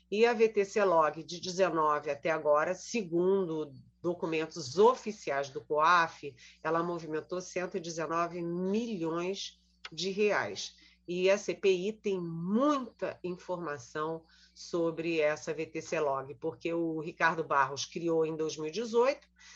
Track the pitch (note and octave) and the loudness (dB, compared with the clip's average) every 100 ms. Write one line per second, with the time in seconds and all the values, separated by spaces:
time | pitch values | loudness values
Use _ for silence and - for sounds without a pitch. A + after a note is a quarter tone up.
0 | - G#3 A#3 A3+ A3 G#3 G3 A3 G3 E3 | -4 4 4 6 4 4 0 2 4 6
1 | D3+ D3+ D3+ E3+ F#3 F3 F3+ D#3+ D#3 D3 | 4 0 -10 -10 -6 0 2 4 2 2
2 | D3 C#3+ E3+ D#3+ D3+ D3 D#3+ F3+ - A#3 | -2 -4 -2 0 4 4 4 -2 -4 -4
3 | F3+ E3+ F3+ G3 F3 D#3+ D3 C3 - _ | -2 0 2 2 0 -4 -6 -10 -20 _
4 | F3 F3 F3 D#3+ D#3+ E3+ C3 D3+ A3+ B3+ | -6 -4 -2 -2 -4 -6 -4 6 6 6
5 | A3 G#3 - C#3 C3+ D3 - D3+ D#3+ F3 | -2 -8 -4 -2 -2 -6 -2 4 6 6
6 | D#3+ - C#3+ B2 - - D#3 E3 E3+ E3+ | 4 -2 -14 -14 -20 -8 -2 0 0 -4
7 | D#3 D#3 D#3 F3+ F3+ F#3 F3+ G3 E3 E3 | -4 -6 -6 -8 -6 -6 -4 -6 -8 -6
8 | D3+ E3 E3+ F3 E3+ F3 F#3 G#3 A#3 G3+ | -2 -2 -2 -4 -4 -2 0 -2 -2 -4
9 | D#3+ E3+ F3+ G3 - - _ _ - D#3 | -2 -2 -4 -6 -10 -14 _ _ -16 -6
10 | F#3 F#3+ G#3 D#3+ G#2 - - - - _ | -4 0 2 2 -2 -6 -10 -14 -20 _
11 | - F3+ F#3 G#3 G3+ F3 G3 F3+ F#3+ G#3+ | -8 0 4 4 0 0 2 2 0 -4
12 | G#3 F#3+ E3+ E3 F3 G#3+ C#4+ C#4+ A3+ - | -4 -2 -4 -6 0 2 2 2 -2 -6
13 | F3+ - F3+ F3 - F3+ D#3+ C#3+ - D#3 | -8 -6 -8 -8 -6 -6 -6 -8 -8 -6
14 | D#3+ E3 - _ - - - F3 E3 D#3+ | -4 -6 -10 _ -20 -20 -6 0 0 0
15 | E3 D#3+ D3+ D3+ - D#3 D#3+ D#3+ D#3 E3 | -2 2 2 0 -4 -6 -6 -8 -6 -2
16 | D3 C3+ C3+ C#3+ D#3+ D#3+ E3+ E3+ E3 D#3+ | 0 -2 -6 -8 -8 -6 -4 -2 -2 -4
17 | D#3 - E3 E3 D#3 C#3+ C3+ C#3 - F3 | -6 0 0 0 0 2 2 -2 -8 -4
18 | E3 D#3+ D#3 D#3+ D#3 C#3+ D#3 F3 A#3 A#3 | 0 2 2 0 -4 -4 -6 -6 -2 2
19 | B3+ D4 _ _ - | 2 2 _ _ -20